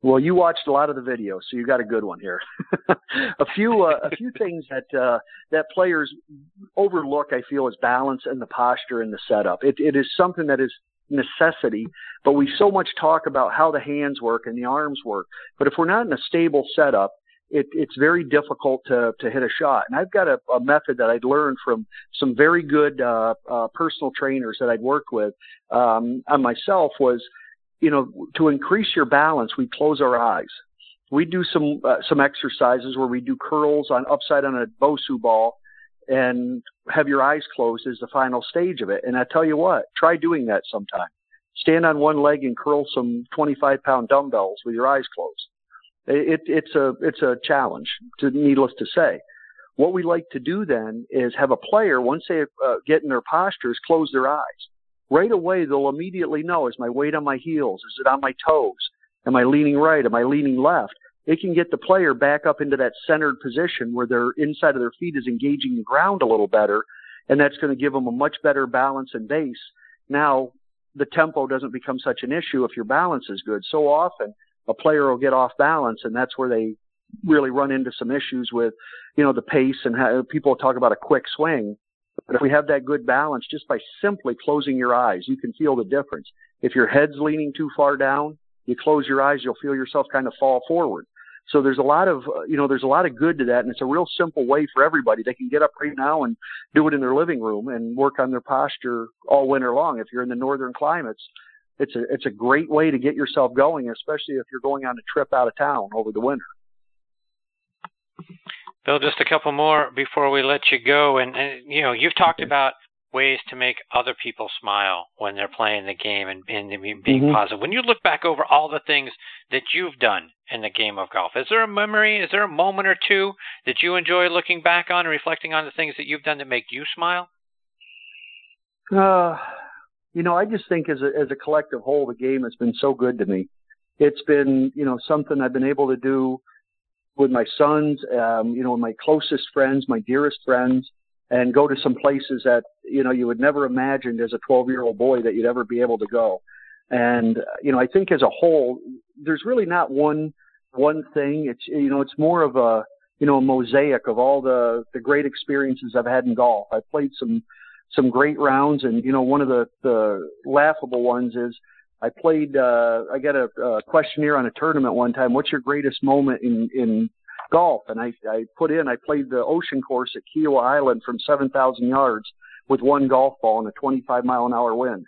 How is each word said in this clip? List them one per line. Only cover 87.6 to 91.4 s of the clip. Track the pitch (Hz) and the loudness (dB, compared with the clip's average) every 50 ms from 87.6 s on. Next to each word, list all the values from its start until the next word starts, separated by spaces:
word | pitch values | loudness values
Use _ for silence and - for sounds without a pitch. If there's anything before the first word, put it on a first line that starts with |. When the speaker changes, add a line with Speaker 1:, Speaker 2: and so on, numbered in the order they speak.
| 156 143 - | -8 -6 0
Speaker 1:
far | - 143 143 143 | 2 2 2 2
down, | 135 135 135 135 143 147 151 156 _ _ _ _ _ _ | 2 0 0 0 0 -2 -4 -8 _ _ _ _ _ _
you | - 123 - | -6 -6 -2
close | - 156 151 147 135 | 2 2 2 2 2
your | 135 139 135 | 0 2 2
eyes, | 135 143 143 131 | 4 2 2 0
you'll | 123 127 120 - | -4 -8 -8 -6
feel | - 143 139 | -4 -4 -4
yourself | 131 131 - - 147 139 - | -4 -4 -2 -2 -2 -2 0
kind | - 135 131 | -2 -2 -2
of | 120 - - | -2 -2 0
fall | 139 135 131 123 127 | 2 2 2 0 0
forward. | - 165 175 170 131 95 - - _ _ - - - - - | -2 0 0 0 0 -2 -6 -10 _ _ -20 -20 -20 -20 -20